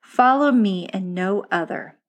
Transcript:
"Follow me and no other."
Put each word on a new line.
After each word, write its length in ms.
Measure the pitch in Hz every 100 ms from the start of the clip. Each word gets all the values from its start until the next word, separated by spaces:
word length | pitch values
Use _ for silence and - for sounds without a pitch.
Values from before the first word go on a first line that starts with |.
"Follow 500 | _ - 254 269 294
me 380 | 247 208 180 170
and 220 | 196 185
no 320 | 180 185 202 -
other." 480 | 175 165 - - _